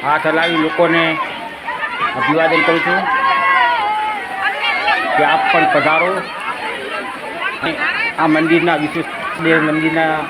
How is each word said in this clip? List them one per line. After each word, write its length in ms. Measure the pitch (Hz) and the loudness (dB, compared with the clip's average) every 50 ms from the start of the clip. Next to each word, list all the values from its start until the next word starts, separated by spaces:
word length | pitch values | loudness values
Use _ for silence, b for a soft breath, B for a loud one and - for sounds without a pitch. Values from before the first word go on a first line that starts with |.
| - | 2
હાથ 220 | 139 151 156 156 160 | 2 0 2 2 2
હલાવી 340 | 156 160 165 170 170 160 156 | 2 2 2 2 2 2 0
લોકોને 400 | 160 160 - 175 165 165 165 165 165 160 151 - - - - - - - - - - - - - - - - - - - | 0 2 2 2 4 4 2 2 2 0 -2 -4 -6 -6 -10 -10 -12 -12 -10 -8 -8 -6 -6 -6 -6 -4 -2 -2 -2 -2
અભિવાદન 460 | 131 - - 151 160 160 165 170 160 160 | -2 0 0 2 4 4 4 4 2 2
કરું 160 | 165 165 165 | 2 2 2
છું 200 | 165 - 185 - - - - - - - - - 1077 1077 1077 1047 988 988 - 466 415 415 427 427 427 427 427 415 381 - 762 762 784 807 807 855 880 - - - - 831 855 855 - - | 2 2 0 0 0 0 0 0 2 2 2 2 2 2 2 4 4 2 2 0 0 -2 -2 -2 -2 -4 -4 -6 -8 -8 -8 -4 -4 -4 -4 -2 -4 -2 -2 -2 -2 -2 -2 0 -2 -2
કે 120 | - - - | 0 2 2
આપ 160 | - - - - - | 2 2 2 2 2
પણ 140 | 784 - - - - | 2 2 2 4 2
પધારો 380 | 151 143 151 156 165 170 180 190 185 170 - - - - - - - - - - - - - - - - - - - - - - 679 - - - - | 2 4 4 2 2 2 0 -2 -4 -6 -8 -10 -10 -8 -8 -8 -6 -8 -8 -8 -8 -8 -8 -8 -8 -8 -8 -10 -10 -12 -10 -10 -6 -6 -6 -6 -4
અને 160 | - 165 156 - 285 320 349 - - - - - | -4 -4 -2 -2 -2 -2 0 0 -2 -2 0 0
આ 80 | 156 160 | 2 2
મંદિરના, 500 | 156 156 160 165 165 170 156 175 165 151 151 | 4 2 4 4 4 4 4 4 2 2 0
વિશ્વેશ્વર 760 | 151 - 170 156 - - - - - - - 165 165 160 160 | -2 -4 -4 -6 -6 -8 -8 -8 -8 -6 -2 2 2 4 4
મંદિરના 520 | 156 156 151 156 156 160 160 165 160 160 156 156 147 | 4 2 0 0 0 0 2 2 2 2 0 -2 -4